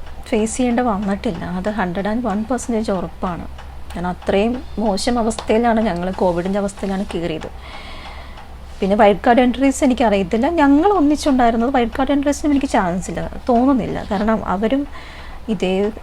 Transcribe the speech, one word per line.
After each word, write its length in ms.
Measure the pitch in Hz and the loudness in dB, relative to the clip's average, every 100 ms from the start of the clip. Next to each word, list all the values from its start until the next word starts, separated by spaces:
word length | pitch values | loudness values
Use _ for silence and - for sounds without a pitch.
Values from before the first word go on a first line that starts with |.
| - - - | -12 -12 -2
ഫേസ് 280 | 220 220 - | 0 0 0
ചെയ്യേണ്ട 240 | 247 240 | 0 2
വന്നിട്ടില്ല, 640 | 247 196 202 196 - 175 | 0 0 -2 -2 -2 -4
അത് 240 | 170 180 180 | -4 -4 -4
ഹൺഡ്രഡ് 400 | 214 185 175 196 | -2 -2 -2 -2
ആൻഡ് 160 | 220 240 | -2 -2
വൺ 180 | 196 | -2
പെർസെൻറ്റേജ് 460 | 214 269 - 220 220 | -2 -4 -2 -2 0
ഉറപ്പാണ്. 540 | 190 170 - 190 170 190 - - - - | -2 -4 -6 -6 -6 -8 -12 -14 -12 -10
കാരണം 200 | - 175 | -6 -6
അത്രയും 520 | 175 - 196 220 262 - - | -4 0 2 2 -2 -6 -4
മോശം 400 | 220 196 - 240 | 0 0 0 0
അവസ്ഥയിലാണ് 640 | 220 220 - 220 240 220 | 0 -2 0 2 4 2
ഞങ്ങൾ, 300 | 220 170 180 | 2 0 -2
കോവിഡിൻ്റെ 480 | 185 190 170 180 202 | 0 0 2 0 0
അവസ്ഥയിലാണ് 460 | 196 - 196 190 | -2 -4 -4 -4
കയറിയത്. 440 | 202 185 170 160 165 - - - - - - - - - - - - - | -4 -4 -4 -4 -8 -12 -14 -14 -14 -14 -12 -14 -14 -14 -16 -16 -14 -4
പിന്നെ 160 | 190 208 | 0 6
വൈൽഡ് 260 | 208 208 - | 6 6 4
കാർഡ് 140 | 233 | 4
എൻട്രീസ് 440 | 254 240 277 262 | 4 4 2 2
എനിക്കറിയത്തില്ല, 640 | 277 254 233 202 190 226 262 | 2 4 2 2 2 0 0
ഞങ്ങൾ 420 | 339 277 285 370 | 4 6 6 6
ഒന്നിച്ചുണ്ടായിരുന്നത് 800 | 392 294 302 311 254 240 226 240 269 | 4 4 2 2 4 4 4 2 2
വൈൽഡ് 200 | 233 226 | 0 0
കാർഡ് 140 | 262 | 0
എൻട്രീസിനും 400 | 285 285 277 311 | 2 2 0 2
എനിക്ക് 120 | 277 269 | 2 2
ചാൻസ് 440 | 262 185 180 175 | 0 0 -2 -4
ഇല്ല, 200 | 165 165 - - | -6 -6 -4 0
തോന്നുന്നില്ല. 560 | 233 262 269 170 165 - | 4 4 2 0 -4 -2
കാരണം 340 | 196 214 220 - | -2 0 0 0
അവരും 320 | 185 220 269 285 - - - - - - | -2 0 0 -2 -8 -14 -16 -14 -10 -6
ഇതേ 420 | 214 185 185 202 - | -2 0 2 0 -4